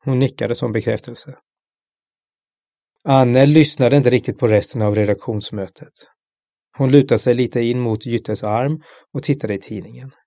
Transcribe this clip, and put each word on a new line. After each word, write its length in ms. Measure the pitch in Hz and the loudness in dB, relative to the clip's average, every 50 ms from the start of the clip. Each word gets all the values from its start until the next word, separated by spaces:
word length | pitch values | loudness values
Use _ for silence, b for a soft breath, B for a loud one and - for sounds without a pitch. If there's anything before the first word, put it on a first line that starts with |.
| _ | _
Hon 140 | 143 131 123 | -2 0 0
nickade 360 | 135 139 139 - 117 - 120 | 0 -2 -2 -6 -6 -6 -4
som 160 | - - 117 | -4 -4 -4
bekräftelse. 640 | 110 113 104 - 117 110 - - 120 - - - 135 _ _ _ _ _ _ _ _ _ _ _ _ _ _ _ _ _ _ _ _ _ _ _ _ _ _ _ _ _ _ _ _ _ _ | -4 -4 -4 -4 -4 -4 -8 -14 -18 -16 -18 -20 -20 _ _ _ _ _ _ _ _ _ _ _ _ _ _ _ _ _ _ _ _ _ _ _ _ _ _ _ _ _ _ _ _ _ _
Anne 420 | 151 135 135 131 123 120 127 139 | 2 4 4 4 4 4 4 4
lyssnade 520 | 143 151 160 151 151 - - 135 120 127 147 | 6 6 6 4 4 2 0 2 4 4 4
inte 120 | 131 123 | 4 4
riktigt 280 | 120 123 - - - - | 2 2 0 -2 -6 -2
på 80 | - 113 | 0 2
resten 340 | 107 104 101 - - 113 | 2 2 0 -2 -6 -2
av 140 | 107 104 104 | -2 0 0
redaktionsmötet. 960 | 107 107 101 104 - - - 113 104 101 - - 104 95 92 _ - - - _ - - _ _ _ _ _ _ _ _ _ _ _ _ _ _ - | 0 0 0 -2 -4 -4 -8 -8 -6 -8 -8 -10 -10 -10 -10 _ -20 -20 -20 _ -20 -20 _ _ _ _ _ _ _ _ _ _ _ _ _ _ -2
Hon 140 | 139 131 | 0 4
lutade 280 | 131 143 127 - 120 117 | 6 4 6 4 0 0
sig 140 | - 123 120 | 2 0 0
lite 280 | 120 127 120 - 123 | 0 0 -2 0 -2
in 180 | 117 117 120 127 | -2 0 -2 -2
mot 260 | 123 117 107 104 - | -2 -2 -4 -4 -4
Jyttes 380 | 120 117 110 - - 107 95 - | -6 -6 -6 -4 -6 -8 -6 -4
arm 380 | 104 104 117 127 143 156 156 b b b b b b _ | -4 -2 -2 -2 -2 -4 -6 b b b b b b _
och 100 | - - | -10 -4
tittade 300 | - 143 139 - 110 104 | -4 -4 -4 -4 -8 -8
i 60 | 98 | -8
tidningen. 520 | - - 110 104 90 113 120 123 127 135 _ _ _ | -8 -12 -14 -14 -14 -16 -20 -20 -20 -20 _ _ _